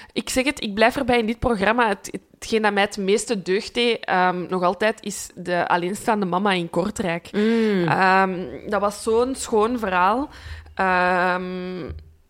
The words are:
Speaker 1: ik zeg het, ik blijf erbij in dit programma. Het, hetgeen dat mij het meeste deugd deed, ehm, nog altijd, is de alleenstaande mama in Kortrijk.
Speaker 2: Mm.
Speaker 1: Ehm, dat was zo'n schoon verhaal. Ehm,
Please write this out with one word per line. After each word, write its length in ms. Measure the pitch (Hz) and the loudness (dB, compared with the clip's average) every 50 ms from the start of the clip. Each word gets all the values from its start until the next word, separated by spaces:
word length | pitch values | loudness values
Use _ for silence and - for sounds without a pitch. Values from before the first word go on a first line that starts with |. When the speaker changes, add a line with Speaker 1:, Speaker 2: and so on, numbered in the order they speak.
| - - _ | -20 -10 _
Speaker 1:
ik 160 | - 220 - | -8 -6 -2
zeg 160 | - 262 254 | -2 0 0
het, 180 | 285 294 - - | 0 -2 -4 -6
ik 100 | 220 196 | -6 0
blijf 220 | 208 220 233 254 | 2 2 2 2
erbij 240 | 285 269 233 247 240 | 2 0 0 2 2
in 60 | 226 | 2
dit 140 | 214 233 - | 0 -2 -2
programma. 480 | - 254 240 190 190 196 226 247 240 214 | -2 -2 0 2 2 2 2 2 2 0
Het, 320 | 202 - - - - - - _ _ | 0 -2 -6 -10 -12 -12 -14 _ _
hetgeen 280 | _ - - 233 220 | _ -6 -2 -2 0
dat 120 | 220 208 202 | 2 2 2
mij 100 | 202 196 | 2 0
het 140 | 202 - - | 0 -2 -4
meeste 440 | 196 190 202 233 - - 247 196 | 0 0 0 0 0 -2 -4 -4
deugd 320 | 165 175 185 208 220 - - | -2 -2 -2 -2 -2 -4 -2
deed, 240 | 247 240 240 226 - - | 0 0 2 0 0 -2
ehm, 400 | - - 185 185 180 180 180 175 - | 0 2 2 2 2 2 0 -4 -4
nog 140 | 185 185 180 | -2 0 0
altijd, 340 | 175 196 - 220 214 226 - - | 0 0 2 0 0 0 -2 -6
is 240 | 208 190 - - - - | -10 -8 -8 -10 -12 -14
de 320 | - 180 180 180 175 - - | -12 -6 -2 0 0 2 2
alleenstaande 580 | - 175 170 180 208 202 - - 226 208 202 | 2 0 0 -2 -4 -2 0 0 0 0 0
mama 260 | 180 170 180 202 208 | 0 0 0 0 2
in 180 | 190 180 170 170 | 0 0 -2 -2
Kortrijk. 600 | - 170 175 208 214 - 208 180 165 170 - - | -2 -2 -2 -2 -4 -4 -4 -4 -4 -4 -6 -6
Speaker 2:
Mm. 560 | - 202 208 220 233 226 226 214 202 190 175 165 | -2 0 2 2 2 2 2 2 2 2 2 2
Speaker 1:
Ehm, 520 | 143 185 190 185 190 190 190 190 185 170 180 127 113 135 - - | 2 4 4 4 6 4 4 2 0 -4 -6 -8 -10 -10 -6 -4
dat 120 | 208 196 | -2 0
was 220 | 202 208 202 - - | 0 -2 -2 -4 -2
zo'n 320 | 226 220 226 247 262 269 | 0 2 2 2 0 -2
schoon 440 | - - - 240 214 208 226 254 240 | -6 -4 -2 2 2 2 2 0 -2
verhaal. 500 | 214 196 185 180 180 190 214 247 285 311 - - - - - - - - - - 190 190 185 180 | -2 0 2 2 4 4 2 2 -2 -4 -8 -14 -16 -16 -16 -16 -16 -12 -4 -2 0 2 2 2
Ehm, 880 | 180 180 185 180 180 185 180 180 185 180 185 185 180 180 185 185 156 110 78 78 - - - _ _ | 4 2 2 2 2 2 0 0 -4 -6 -6 -6 -6 -8 -8 -8 -8 -10 -10 -12 -14 -18 -20 _ _